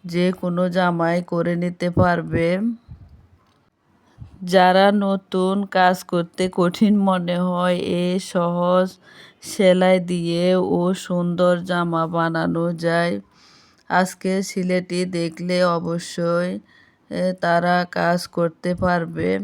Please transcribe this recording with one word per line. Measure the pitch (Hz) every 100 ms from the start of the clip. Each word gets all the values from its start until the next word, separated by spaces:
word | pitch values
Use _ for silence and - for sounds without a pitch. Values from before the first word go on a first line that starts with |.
| 180
যে | 170 180
কোনো | 185 180 175 180
জামায় | 180 180 170 165 175
করে | 175 170 170 175
নিতে | 175 175 175
পারবে। | 175 180 170 160 165 165 185 226 233 - - - - _ _ _ _ _ _ _ _ _ _ - -
যারা | 180 185 180 185 202 208
নতুন | 202 196 _ 190 185 196 196
কাজ | 185 180 185
করতে | - 175 170 - 185
কঠিন | 185 180 - 214 208
মনে | 196 185 175 180
হয়, | 180 175 180 180 - 175
এই | 180 185
সহজ | - 185 175 175 175 185 185 - _ - - _
সেলাই | - - 190 180 185 185
দিয়ে | 175 180 170 170 180 185 185
ও | 175 175
সুন্দর | 185 - 180 175 175 180 175
জামা | 185 175 170 165 165
বানানো | 170 165 165 170 165 170
যায়। | 165 170 170 170 196 - _ _ _ _ _ _
আজকে | 180 185 - 190 190
সিলেটি | 196 202 180 180 180 175 180
দেখলে | 175 170 165 175 180 180
অবশ্যই, | 170 170 170 - - 170 170 180 196 _ _ _ _ _
এ, | 175 185 180
তারা | 175 170 175 180 175
কাজ | - 170 175 -
করতে | - 170 160 180 180
পারবে। | 185 175 165 160 180 196